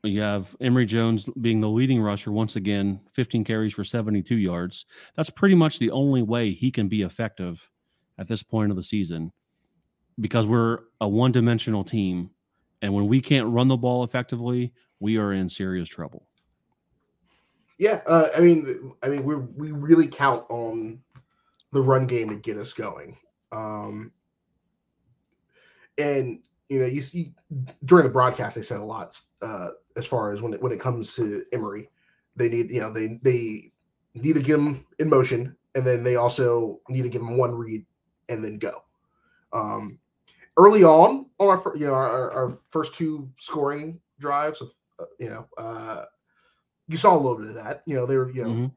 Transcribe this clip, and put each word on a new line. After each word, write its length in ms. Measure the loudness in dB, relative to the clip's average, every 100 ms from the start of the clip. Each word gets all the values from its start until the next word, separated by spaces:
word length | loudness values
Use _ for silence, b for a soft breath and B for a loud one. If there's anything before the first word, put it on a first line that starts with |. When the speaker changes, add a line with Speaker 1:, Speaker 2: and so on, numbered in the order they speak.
Speaker 1:
You 180 | -2 -2
have 340 | -2 -4 -6 -4
Emory 240 | 2 2 2
Jones 400 | 2 2 0 -4 -4
being 180 | -2 0
the 80 | 0
leading 320 | 0 2 2
rusher 300 | 0 -2 -4
once 240 | -2 -2 -4
again, 460 | -2 -2 -2 -4 _
fifteen 320 | -6 -2 -2
carries 300 | -2 -2 -2
for 100 | -4
seventy-two 540 | -6 -4 -2 -2 0 0
yards. 480 | 0 -2 -6 -10 -18 b b -6
That's 140 | -6
pretty 260 | 2 6 6
much 220 | 6 2
the 120 | -2
only 300 | 0 2 2
way 320 | 2 0 0
he 180 | 0 -2
can 160 | 0 -2
be 140 | 0
effective 680 | -4 -4 -8 -6 -10 -10 _ _ _ _ _ -16
at 100 | -8
this 140 | -8
point 280 | -4 -2 0
of 60 | -2
the 60 |
season, 480 | -4 -4 -4 -6 -8 _ _ _ _ _ _ _ _ -8
because 260 | -2 0 2
we're 340 | 2 2 -2 -8 _
a 60 | -2
one-dimensional 760 | 2 4 4 2 2 0 -4
team. 460 | -2 -2 -2 -2 -8 _ _ _ _ _
And 120 | -4
when 140 | 0 2
we 120 | 2
can't 280 | 4 2 2
run 200 | 2 4
the 80 | 4
ball 300 | 2 0 -2
effectively, 680 | -4 -4 -6 -2 -2 -4 _ _ _
we 160 | -2 0
are 160 | 0
in 160 | 0 -2
serious 400 | -4 -4 -4 -6
trouble. 380 | -10 -14 -14 _ _ _ _ _ _ _ _ _ _ _ _ _ _ _ _
Speaker 2:
Yeah, 240 | 0 0 4
uh, 200 | 4 4 6
I 40 |
mean, 520 | 6 6 2 -8 -10 -8
I 60 | -4
mean, 140 | -2
we, 120 | -2 -4
we 360 | -6 -10 -10
really 360 | -8 6 6 6
count 380 | 2 2 2 -4
on 500 | -8 -6 -6 -8 -12 _ -20 _ _ _ _ _
the 100 | 0
run 260 | 4 4 2
game 220 | -2 -4
to 60 | -8
get 220 | -8 -10
us 160 | -10
going. 440 | -10 -10 -12 -18 -20 _ _ _
Um, 600 | -12 -10 -10 -10 -12 -16 _ _ _ _ _ _ _ _ _ _ _ _ _ _ b b b b -4
and, 460 | 0 0 -2 -6 _ _ _
you 100 | -2
know, 60 | 0
you 160 | -2
see 320 | -6 -8 -8 -10 _ -10 -10 -10 6
during 200 | 8 8
the 60 |
broadcast, 440 | 4 2 0 -8 -8
they 60 |
said 180 | -10 -10
a 40 |
lot, 360 | -10 -12 -14 -18 _ _
uh, 280 | -12 -10 -12 -14 _ -12
as 100 | -4
far 260 | -4 -4
as 80 | -6
when 120 | -6
it, 80 | -4
when 100 | -4
it 80 | -4
comes 340 | -4 -4 -8 -4
to 280 | -4 -4 -6
Emory, 360 | -6 -6 -10 -16 _ _ _ _ -4
they 140 | -2
need, 200 | 0 -2
you 120 | -4
know, 100 | -6
they, 280 | -6 -6 0
they 500 | 0 0 -4 -10 -16 _ _ _ _
need 200 | -6 0
to 80 | 0
get 140 | 2 2
him 300 | 2 -4 -12 _
in 100 | 2
motion, 460 | 4 2 -2 -6 -12 _ -2
and 100 | 0
then 180 | 0
they 120 | 2 2
also 640 | 0 2 0 2 -2 -8 -8
need 140 | -4
to 60 | -4
give 120 | -4
him 160 | -4 0
one 160 | 0
read 320 | -2 -8 -10 -14 _ _ _ -12
and 140 | -10
then 140 | -8 -8
go. 260 | -10 -10 _ _ _ _ _ _ _
Um, 440 | -8 -6 -8 -10 -16 _ _ b b b 8
early 260 | 8 10
on, 420 | 10 10 8 4 -8 _
on 80 | 2
our 100 | 2
fir-, 180 | 0 -6
you 100 | -2
know, 60 |
our, 160 | 0 0
our, 220 | -2 -4
our 280 | -4 -4 -6 _
first 220 | -6 -6
two 360 | -6 -6 -6 -12 -18
scoring 600 | -10 -4 -2 -4 -10 -14 _ _
drives, 420 | -4 -2 -2 -6
of, 80 | -16 _ _ -18
uh, 60 | -18 _
you 120 | -12
know, 180 | -12 -16 -14
uh, 460 | -14 -12 -12 -12 -14 _ _ _ _ _ _ _ -10
you 100 | 2
saw 180 | 4 6
a 20 |
little 180 | 2 -4
bit 100 | -8
of 80 | -14
that. 280 | -12 -12 -6
You 100 | -6
know, 100 | -2
they 120 | -2
were, 140 | -2
you 120 | -6
know, 60 | -6
Speaker 1:
Mm-hmm. 160 | -4 -4